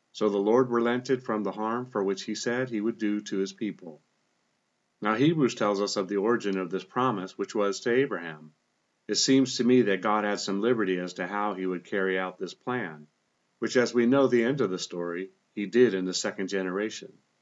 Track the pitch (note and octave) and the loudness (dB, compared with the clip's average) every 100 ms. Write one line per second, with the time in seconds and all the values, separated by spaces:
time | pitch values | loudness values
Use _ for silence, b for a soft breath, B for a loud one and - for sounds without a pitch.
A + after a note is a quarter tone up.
0 | _ - A2 G2+ G#2 A#2+ B2 A#2 A#2 B2 | _ -2 0 2 4 4 4 2 0 -2
1 | B2+ B2+ B2+ G#2+ G2 G2 A2 A#2+ B2+ G#2+ | -2 -4 -2 -4 -4 -4 -4 -4 -4 -2
2 | G2 F#2+ - G#2+ A#2+ A#2+ B2+ A2 A2 A2 | -2 -2 -4 -6 -4 -2 -2 -2 -2 -2
3 | G#2 G#2 G#2 G2 G2 - G#2+ - E2+ D2+ | -2 -2 -4 -4 -4 -4 -8 -8 -14 -18
4 | _ _ _ _ _ _ _ _ _ _ | _ _ _ _ _ _ _ _ _ _
5 | G#2+ A2 D3 D#3+ A#2+ - G#2 G2+ G2+ G#2+ | -2 2 4 4 2 2 0 2 0 -2
6 | F#2 G2+ G#2+ A#2+ G#2 F#2+ F2+ F#2 - B2 | -2 0 2 0 0 -2 -2 -6 -6 -2
7 | B2+ G2+ F#2+ - G2+ A2 G2+ F#2+ A#2+ A#2+ | 0 -2 -6 -6 -4 0 0 0 0 2
8 | C#3 F2+ E2+ D#2 D#2 _ _ _ _ _ | 0 -2 -8 -12 -18 _ _ _ _ _
9 | - G#2 - C3+ B2+ - A#2+ B2+ G#2 F#2 | -4 -2 4 4 4 0 4 6 6 2
10 | G#2+ G#2+ G#2 G2 - G2 A2+ A#2 F#2+ F2+ | 0 0 0 -2 -2 -2 0 0 0 -2
11 | F2+ F2+ F#2 G#2 G#2 F#2 F#2 F2+ - G2+ | -4 -6 -6 -4 -4 -4 -4 -4 -4 -2
12 | F#2+ F#2 F#2 F2+ F2+ - - B2 F#2 D2+ | 0 0 -4 -6 -10 -10 -6 -6 -6 -10
13 | D2 _ _ _ _ _ A2+ B2+ A2+ A#2+ | -18 _ _ _ _ _ 0 2 2 4
14 | A#2 C#3 C3 A#2+ A#2 C#3+ G#2 F#2 - F2+ | 4 6 6 4 2 2 0 -2 -6 -6
15 | F2 F2 F#2+ _ _ - G2 A2+ B2 F#2+ | -6 -6 -8 _ _ -8 -2 6 6 4
16 | F#2 F#2 G#2 G2 F#2 G2 F#2 F#2 G#2+ - | -2 -2 -4 -4 -4 -2 -2 -4 -4 -8
17 | - - _ _ | -16 -20 _ _